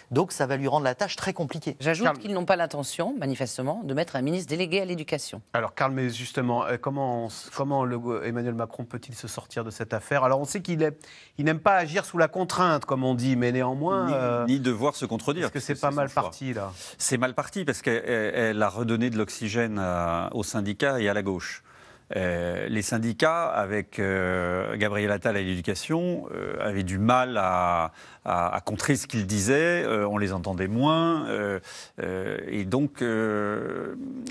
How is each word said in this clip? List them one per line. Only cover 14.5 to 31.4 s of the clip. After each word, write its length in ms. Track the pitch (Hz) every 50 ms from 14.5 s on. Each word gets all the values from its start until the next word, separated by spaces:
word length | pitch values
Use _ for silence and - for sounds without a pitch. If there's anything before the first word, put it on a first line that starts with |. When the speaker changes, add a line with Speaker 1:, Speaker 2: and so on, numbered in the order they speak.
| 131 139
Speaker 4:
devoir 380 | 127 127 120 101 127 147 - -
se 80 | 135
contredire, 400 | 117 113 110 - 143 143 180 165
Speaker 3:
est-ce 80 | 113 -
que 80 | 143
c'est 140 | - - 143
Speaker 4:
parce 40 | -
que 20 | -
Speaker 3:
pas 80 | 143
Speaker 4:
c'est 40 | 143
Speaker 3:
mal 140 | 147 139 139
Speaker 4:
son 40 | -
choix. 100 | 143 120
Speaker 3:
parti, 300 | 92 - - 131 131 120
là ? 200 | 110 98 95 92 90 - - - -
Speaker 4:
C'est 200 | - - 131 120
mal 160 | 127 127 123
parti, 300 | - 143 - - 196 185
parce 180 | 143 120 -
qu'elle, 220 | - 135 117 113 -
elle, 300 | - 123 113 107 104 -
elle 260 | - 117 110 107 107
a 60 | 107 101
redonné 420 | 90 110 120 113 117 110 120 127
de 80 | 117 107
l'oxygène 640 | 107 - - - 117 104 98 117 120 110 107 101
à, 500 | 95 90 90 87 87 85 85 85 87 - -
aux 100 | 113 101
syndicats 560 | - - 113 101 101 101 - 151 139 139 123
et 80 | 107 101
à 60 | 98
la 100 | 104 98
gauche. 400 | 98 95 87 - - - - - - - - - - - - _ - -
Euh, 540 | - 92 90 87 87 87 87 87 92 - -
les 140 | 113 107 101
syndicats, 680 | - 123 113 110 117 110 - 156 156 165 170 170 135
avec, 500 | 82 98 104 95 104 104 95 - - -
euh, 760 | 101 98 95 95 92 90 92 92 87 87 90 92 107 107 107 107
Gabriel 340 | 101 107 104 104 104 104
Attal 240 | 101 98 - 117 107
à 60 | 101
l'éducation, 880 | 95 92 92 90 87 - 98 - - - 160 165 175 180 175 - - - -
euh, 220 | 90 95 92 - -
avaient 240 | - 107 101 98 95
du 140 | 87 95 95
mal 360 | 104 117 123 127 127 127 120
à, 560 | 107 95 92 92 90 90 87 87 85 80 80 - - - - - - -
à, 320 | - 90 87 87 90 -
à 60 | 101
contrer 340 | - - 110 98 - - 143
ce 120 | 123 - -
qu'ils 200 | - 113 101 92
disaient. 560 | 107 104 95 110 135 147 160 170 175 175 -
Euh, 240 | 113 113 107 104 104
on 100 | 104 104
les 140 | 104 95
entendait 380 | 98 95 85 98 95 87 92 95
moins. 580 | 107 117 135 151 160 160 165 165 170 156 135 113
Euh, 320 | 107 104